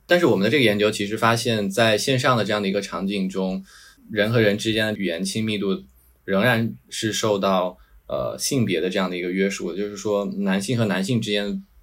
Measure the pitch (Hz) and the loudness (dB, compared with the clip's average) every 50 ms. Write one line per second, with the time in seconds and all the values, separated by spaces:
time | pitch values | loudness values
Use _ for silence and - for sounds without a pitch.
0 | _ - 175 180 170 139 110 92 95 110 135 151 127 107 101 101 104 107 104 - | _ 2 2 4 6 4 4 4 2 2 4 4 4 4 4 4 2 2 2 0
1 | 104 101 107 110 - 113 117 117 - 123 113 107 101 98 98 - 113 113 107 104 | -4 -4 -2 0 2 2 2 2 2 0 0 0 0 -2 2 2 4 4 4 2
2 | - - 135 123 131 139 127 117 107 98 107 104 104 95 98 101 98 - - 82 | 2 2 0 2 4 2 2 2 2 0 0 0 0 0 0 -2 -2 -4 -6 -6
3 | 95 98 101 101 92 92 95 95 95 92 95 95 98 - - - - - - _ | -4 -2 -2 -2 -2 -4 -2 -4 -4 -2 -4 -6 -8 -12 -20 -20 -20 -20 -20 _
4 | - - - 104 101 110 120 123 110 104 101 104 - 110 107 110 110 110 107 98 | -16 -8 -2 0 0 2 4 4 4 4 2 0 -2 -2 0 0 0 -2 -2 -2
5 | 98 87 82 85 95 95 - 110 110 110 107 101 98 98 95 92 - - _ _ | -2 -2 -2 -2 -4 -4 -4 -4 -2 -2 -2 -2 -2 -2 -2 -4 -6 -14 _ _
6 | _ _ _ _ - - 95 95 107 127 120 113 117 113 - - _ - - - | _ _ _ _ -8 -4 0 2 2 2 2 2 0 -2 -4 -8 _ -14 -8 -4
7 | - 110 101 - - 110 104 98 95 98 95 92 90 90 90 - - _ _ - | -4 -2 -2 0 0 0 2 2 2 2 2 2 0 0 -4 -8 -20 _ _ -20
8 | _ - - - 62 57 55 - - - 147 135 113 95 90 80 82 92 95 101 | _ -8 -6 -4 -4 -4 -6 -6 -4 -2 0 0 0 0 0 0 -2 -2 -2 -2
9 | 95 90 92 90 87 90 92 95 95 98 98 - 98 92 82 92 104 104 104 98 | -2 -2 -4 -4 -4 -4 -2 0 0 0 -2 -4 -6 -6 -6 -4 -6 -6 -6 -6
10 | - 107 104 101 101 95 95 95 101 98 95 98 98 - 127 117 117 104 92 92 | -4 -2 -2 -2 -2 -2 -4 -4 -2 0 0 -2 -2 -2 0 0 0 0 0 -2
11 | 95 98 127 113 - 107 104 104 104 101 101 98 - _ _ - | -2 0 -2 -2 -2 -2 -2 -2 -2 -2 -4 -6 -8 _ _ -18